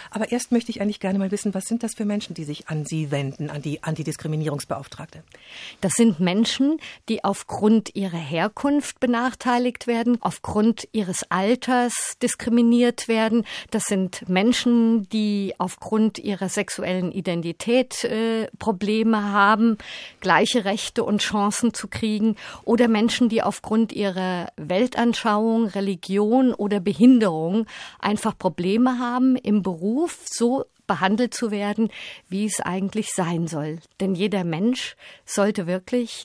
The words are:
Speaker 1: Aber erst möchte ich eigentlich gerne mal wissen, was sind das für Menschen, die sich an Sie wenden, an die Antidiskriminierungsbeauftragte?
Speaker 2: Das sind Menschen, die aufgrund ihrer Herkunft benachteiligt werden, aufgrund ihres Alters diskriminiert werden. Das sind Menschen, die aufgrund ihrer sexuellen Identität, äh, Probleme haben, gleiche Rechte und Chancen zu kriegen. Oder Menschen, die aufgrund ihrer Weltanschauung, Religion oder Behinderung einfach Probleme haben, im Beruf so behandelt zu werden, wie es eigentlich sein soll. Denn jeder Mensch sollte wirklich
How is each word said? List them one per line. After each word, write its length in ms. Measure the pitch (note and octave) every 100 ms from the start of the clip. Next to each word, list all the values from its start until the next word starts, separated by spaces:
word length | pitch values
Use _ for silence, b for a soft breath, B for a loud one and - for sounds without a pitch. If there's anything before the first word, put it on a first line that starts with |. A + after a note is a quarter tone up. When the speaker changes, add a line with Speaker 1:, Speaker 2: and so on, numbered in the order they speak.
| B
Speaker 1:
Aber 220 | G#3 A3
erst 180 | B3 -
möchte 180 | A#3 -
ich 120 | -
eigentlich 180 | G3+ G#3
gerne 180 | F#3+ G3
mal 140 | F#3+
wissen, 220 | G3+ G#3
was 100 | F#3+
sind 180 | - A#3
das 120 | A3+ -
für 80 |
Menschen, 300 | G#3 G#3 -
die 100 | E3+
sich 240 | D3 D3+ -
an 180 | D#3 D3
Sie 240 | D#3+ D3+
wenden, 400 | C#3+ C3+ C3+ D3+
an 120 | D3+
die 220 | D3+ D3
Antidiskriminierungsbeauftragte? 1400 | - D#3 D3+ D3+ D#3 D#3 D#3 C#3+ - A#2 C#3 - D3+ D#3 - B B B B B
Speaker 2:
Das 140 | F#3
sind 260 | - A3+ E3
Menschen, 580 | F3+ F#3+ A3+ - C#4 D#4 B B -
die 160 | A3
aufgrund 720 | G3+ G3 - - G#3+ A3+ - -
ihrer 220 | F#3+ E3
Herkunft 840 | C#3+ D#3+ G#3+ - C#4+ D4 - -
benachteiligt 880 | B3 A#3 B3 - B3 A#3+ B3 - -
werden, 300 | A#3 A#3 A#3+
aufgrund 720 | F3+ - - G#3+ A3 A3+ -
ihres 320 | A3 F#3 - -
Alters 840 | F3+ G3 B3 B3 B3 B3 - - -
diskriminiert 840 | A#3+ - - A#3 A#3 A#3+ A#3+ A#3+ -
werden. 380 | A3+ A3 A#3 G#3+ B B
Das 140 | A3 -
sind 420 | G3 F#3 - -
Menschen, 800 | F#3 A3 A#3+ B3 A#3+ A3+ A3+ F#3+
die 460 | A3 G#3+ G3+ F#3+ -
aufgrund 600 | F3+ - - A3 A3 -
ihrer 300 | - F#3+ F#3+
sexuellen 640 | - G3+ - F3+ F#3 F3
Identität, 880 | G3 F3+ E3+ E3+ D#3+ - B3 B3+ -
äh, 440 | - A3 A3+ A3+ A3 -
Probleme 720 | G#3 F#3 G3+ A3 A3+ A3 G#3
haben, 460 | G3+ G3+ G#3+ A#3 G#3+ B B B B
gleiche 460 | F#3+ E3 G#3 B3+ G3
Rechte 400 | G3+ - - -
und 160 | G#3
Chancen 520 | - G#3 G3+ - A#3
zu 140 | - -
kriegen. 480 | - A3 G#3+ A3 G#3 B B -
Oder 240 | A3+ A#3+
Menschen, 400 | G#3+ A3+ - A#3+
die 140 | A3+
aufgrund 480 | F#3+ - - A3 A3+
ihrer 560 | - G3+ F#3 F#3 F3+ E3+ -
Weltanschauung, 1080 | D#3 F3+ B3 - A#3 A3+ A#3 G#3 A3+ A3+ A3
Religion 880 | G3 G3 F3+ - G3 G#3 B3 B3+ -
oder 240 | G3+ G3+
Behinderung 880 | F3+ E3 B3 B3+ G#3 D#3+ E3 G#3 A3 B B B
einfach 360 | G3 G#3+ A3 -
Probleme 600 | F#3 - F3+ A3 B3+ B3
haben, 380 | B3 B3 C4 B3+
im 260 | - G#3
Beruf 640 | F#3 E3 F#3+ B3 E4+ - -
so 400 | - A#3+ C4+ - _ -
behandelt 480 | E3+ F#3 G#3+ B3 -
zu 160 | A3+
werden, 400 | G#3 G3+ G#3 A3 B B B _
wie 180 | F#3+ G#3+
es 140 | -
eigentlich 500 | - F#3 F#3+ G#3+ -
sein 340 | - E3+ E3+ E3+
soll. 300 | D#3+ D3+ D#3+ - _
Denn 160 | F#3+ F3
jeder 280 | G3+ G3
Mensch 520 | F3 D#3+ A3 B3+ - - B B
sollte 440 | - - G3+ G#3 E3+
wirklich 560 | F#3 F#3 B3 A#3 -